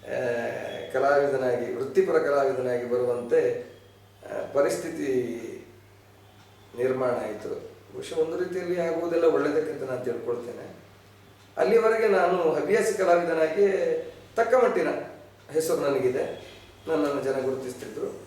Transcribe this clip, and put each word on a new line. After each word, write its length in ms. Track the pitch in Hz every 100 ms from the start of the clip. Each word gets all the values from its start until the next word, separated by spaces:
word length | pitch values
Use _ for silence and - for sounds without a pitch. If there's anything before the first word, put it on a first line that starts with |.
ಆ, 100 | 117 123 127 120 117 113 117 120 120
ಕಲಾವಿದನಾಗಿ, 800 | 131 135 143 143 135 127 123 120 -
ವೃತ್ತಿಪರ 440 | 135 190 180 160
ಕಲಾವಿದನಾಗಿ 720 | 147 143 135 127 123 120 120
ಬರುವಂತೆ, 800 | 120 123 120 120 160 127 120 - - - - - - -
ಆ, 260 | 107 -
ಪರಿಸ್ಥಿತಿ 840 | 139 151 170 170 - 143 127 117 117 113 - - - - - - - - - - - - 113
ನಿರ್ಮಾಣ 320 | 127 127 127
ಆಯಿತು. 400 | 117 107 107 - - - - -
ಬಹುಶಃ 260 | - - 160
ಒಂದು 180 | 160 165
ರೀತಿಯಲ್ಲಿ 400 | 180 180 175 175
ಆಗುವುದೆಲ್ಲ 440 | 165 165 170 165
ಒಳ್ಳೆಯದಕ್ಕಂತ 640 | 165 147 147 156 156 147 131
ನಾನು 160 | 127 123
ತಿಳ್ಕೊಳ್ತೇನೆ. 760 | 117 - 120 - - - - - - - - - - - -
ಅಲ್ಲಿವರೆಗೆ 500 | 175 233 226 220 220
ನಾನು 300 | 190 175 185
ಹವ್ಯಾಸಿ 600 | 160 147 - 214 - 190
ಕಲಾವಿದನಾಗಿ 720 | 185 170 170 160 160 202 202 185 170 160 - - - -
ತಕ್ಕ 180 | 233 254
ಮಟ್ಟಿನ 240 | 233 - - - - - - - -
ಹೆಸರು 260 | 147 156 156
ನನಗಿದೆ. 800 | 143 135 127 127 - - - - - - 160
ನನ್ನನ್ನು 360 | 156 147 139
ಜನ 80 | 131
ಗುರುತಿಸ್ತಿದ್ರು. 920 | 131 127 127 123 - - 110 120 -